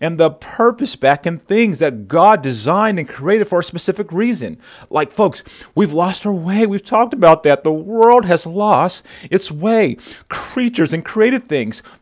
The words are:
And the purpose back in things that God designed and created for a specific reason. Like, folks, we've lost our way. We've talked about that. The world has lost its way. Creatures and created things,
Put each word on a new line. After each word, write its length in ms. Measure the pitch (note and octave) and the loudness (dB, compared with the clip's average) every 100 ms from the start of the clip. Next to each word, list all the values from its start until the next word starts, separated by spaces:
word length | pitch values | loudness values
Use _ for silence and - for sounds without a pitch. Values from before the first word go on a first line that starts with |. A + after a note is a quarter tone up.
And 180 | D#3 E3 | -6 0
the 120 | D#3+ | 0
purpose 680 | D#3 - - A#3 A#3+ C#4 - | 0 -16 0 0 0 -8 -2
back 300 | C3+ C#3+ F3 | 0 2 -2
in 120 | E3+ | -8
things 400 | - G3+ A#3 D#3 | -2 0 0 0
that 280 | D3+ A#2+ G2 | -2 -2 -2
God 320 | D#3 F#3+ G#3+ | 4 4 4
designed 580 | C3+ A#2+ G#2+ F#3 A3 F#3+ | 0 -4 -2 0 0 -2
and 80 | D3 | -6
created 380 | - C#3 G#3+ | -8 -2 0
for 160 | G#3 F3 | 0 -2
a 40 | |
specific 460 | E3+ F3 - F#3+ G3+ | -4 -8 -6 -4 -4
reason. 480 | E3+ A#3 G#3 G#2+ D#2 - - - | -2 -2 -2 -6 -12 -18 -20 -6
Like, 240 | D3+ D3+ | -4 -4
folks, 320 | - G3+ - - - - | 0 0 0 -16 -20 -8
we've 180 | - G3+ | -2 0
lost 320 | D3+ F3 F3+ | 0 -2 -2
our 80 | G#3 | -4
way. 320 | F#3+ E3 G3+ | -4 -2 0
We've 180 | A3 G3 | 0 -2
talked 300 | - - A#3+ | -2 0 0
about 300 | C4+ E3+ D#3+ | 4 4 6
that. 200 | D3+ C#3 | 4 2
The 80 | D#3+ | 0
world 540 | D#3 F3+ A3+ A3+ B3 | -4 -6 2 6 6
has 220 | F#3+ E3+ E3 | 4 -2 -2
lost 580 | F3 G#3 D3+ E3+ - - - D3 | -4 0 2 0 -4 -18 -20 -4
its 220 | F#3+ - | -4 -4
way. 460 | D3 G3 A3+ F#3 A#2 - - _ | -6 0 0 0 -4 -14 -20 _
Creatures 640 | - - - A#3+ A#3+ D#3+ | -12 -8 -4 -4 0 -2
and 100 | D#3+ | -2
created 420 | - A3 A3 C4 - | -6 0 0 0 -2
things, 360 | D3 A2 - - - | -4 -4 -8 -16 -18